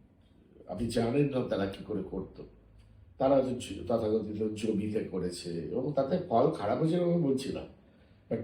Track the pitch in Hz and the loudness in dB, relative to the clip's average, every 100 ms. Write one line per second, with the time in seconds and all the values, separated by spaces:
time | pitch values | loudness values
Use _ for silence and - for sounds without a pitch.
0 | - _ - - - - - 95 117 120 | -20 _ -20 -20 -20 -20 -10 -4 -2 0
1 | 113 143 139 127 - 98 98 - - 98 | 2 4 2 2 0 0 -2 -4 -6 -6
2 | - 95 - - - - - - - - | -4 -6 -8 -12 -18 -18 -20 -20 -20 -20
3 | - - 135 139 123 117 98 98 92 113 | -12 0 4 4 2 -2 -8 -8 -2 0
4 | 110 110 98 104 107 - 110 98 107 104 | 2 0 0 -4 -4 -2 -2 0 0 -2
5 | - 92 87 - 87 82 73 127 147 143 | -2 -4 -4 -6 -6 -6 -4 -2 -2 0
6 | 135 180 - 117 - - 104 135 160 175 | 0 0 2 4 4 2 0 2 2 2
7 | 175 170 143 127 - - - - - - | 2 4 4 2 -2 -6 -8 -16 -20 -20
8 | - - - 113 | -20 -16 -6 -4